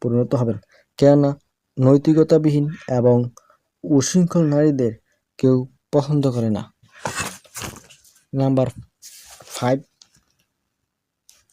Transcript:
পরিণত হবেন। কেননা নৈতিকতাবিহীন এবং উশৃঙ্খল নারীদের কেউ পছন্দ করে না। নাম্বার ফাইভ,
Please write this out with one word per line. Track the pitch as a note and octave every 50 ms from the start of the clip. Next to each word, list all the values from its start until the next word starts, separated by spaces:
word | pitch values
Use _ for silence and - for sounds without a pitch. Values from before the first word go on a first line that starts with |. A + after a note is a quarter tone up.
পরিণত | - A#2+ A#2 A#2+ A#2+ - -
হবেন। | B2 B2 A#2 G#2+ G#2 - _ _ _ _ _ _
কেননা | - C#3+ C#3+ C#3+ D3 C#3+ C#3 C#3+ - _ _ _ _ _ _ _ -
নৈতিকতাবিহীন | C3 C3 C#3 C#3+ C#3+ D#3+ D#3 D#3+ D#3 D#3+ E3 D#3+ D#3 D#3 D3 D3 D3 D3+ E3 - - -
এবং | B2+ B2 A#2+ B2 A#2+ A#2+ A#2+ A#2+ - _ _ _ _ _ _ _ _ _ -
উশৃঙ্খল | E3+ D3+ C#3 C3 - - F#3 F3 E3+ - F3 E3
নারীদের | D3 C#3+ D3 D3+ D#3 C#3+ C3 B2 A2+ G#2+ - _ _ _ _ _ _ _ -
কেউ | - C3 C3 B2+ C3 - _ _ _ _ -
পছন্দ | D3 C3+ C#3+ D3+ D3 C#3 C3+
করে | A#2+ A#2+ A2+ A2
না। | G#2+ G2 - - _ _ _ _ - - - - - - - - - - _ _ - - - - - - - - - _ _ _ _ _ _ _ -
নাম্বার | C3+ C3+ C3+ C3+ C3 C3 B2+ - - - - _ _ - - - - - - - - -
ফাইভ, | - - - B2 B2 C3 C#3 D3 _ _ _ _ _ _ _ _ _ _ _ _ _ _ _ _ _ _ _ _ _ _ _ _ _ _ _ _ _ _ _ _ _